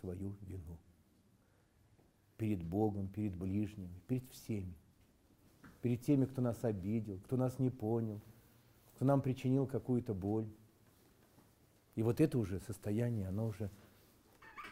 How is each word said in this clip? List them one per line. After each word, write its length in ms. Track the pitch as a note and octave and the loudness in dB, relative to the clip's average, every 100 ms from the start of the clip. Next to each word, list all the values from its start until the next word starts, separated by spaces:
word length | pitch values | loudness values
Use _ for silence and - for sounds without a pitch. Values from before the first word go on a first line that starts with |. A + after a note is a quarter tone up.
свою 340 | F#2+ F2+ G2 G2+ | -8 -6 -6 -8
вину. 380 | F#2+ F#2 D#2+ E2 - - _ _ _ _ _ _ _ _ _ - _ _ _ - | -10 -10 -10 -14 -18 -20 _ _ _ _ _ _ _ _ _ -20 _ _ _ -2
Перед 240 | A2 G2+ | 0 0
Богом, 460 | E2 F#2+ A2 G2+ F#2+ | 0 2 2 2 -4
перед 280 | G#2+ G#2 F2+ | -4 -4 -2
ближними, 640 | F#2+ G2+ G#2 G2+ F2+ F#2 - | -2 -2 -2 -6 -12 -12 -6
перед 180 | B2+ B2+ | -4 -6
всеми. 440 | - - G#2+ F#2 F2 - _ - _ _ - - - - - | -12 -6 -6 -6 -12 -18 _ -20 _ _ -20 -20 -20 -20 -4
Перед 180 | A#2+ A#2+ | 0 2
теми, 240 | - C#3+ B2+ | 4 6 4
кто 140 | - | 2
нас 220 | B2 A2 | 0 0
обидел, 540 | A#2+ G2+ F#2+ A2+ G#2+ F#2 | 0 0 0 0 -2 -8
кто 180 | - B2+ | -2 0
нас 220 | B2+ B2+ | 2 2
не 100 | B2+ | 0
понял, 520 | C3 G#2+ A#2 A2+ G#2 - - - - - - - | 2 0 2 0 -4 -12 -20 -20 -20 -20 -20 -20
кто 100 | - | 2
нам 160 | C3 C#3 | 4 6
причинил 460 | C3+ B2+ C3 C3+ C3 | 4 0 2 4 2
какую-то 480 | A2+ - B2 A#2+ | 0 2 2 2
боль. 340 | F#2+ G2 A2 A2 - - _ - _ - - - - - _ _ _ _ - | 0 0 0 0 -8 -20 _ -20 _ -20 -20 -20 -20 -20 _ _ _ _ 0
И 80 | |
вот 160 | A2+ A#2 | 2 4
это 180 | D#3 C3 | 4 4
уже 220 | G2 F#2+ | 0 -2
состояние, 640 | - G#2 G#2+ G#2 A#2+ A2+ F#2+ | -6 -6 -2 0 2 0 0
оно 220 | F#2+ A2+ | -2 -2
уже 200 | G2+ G#2 - - - - - _ - - - - | -4 -6 -8 -20 -20 -20 -20 _ -20 -20 -16 -16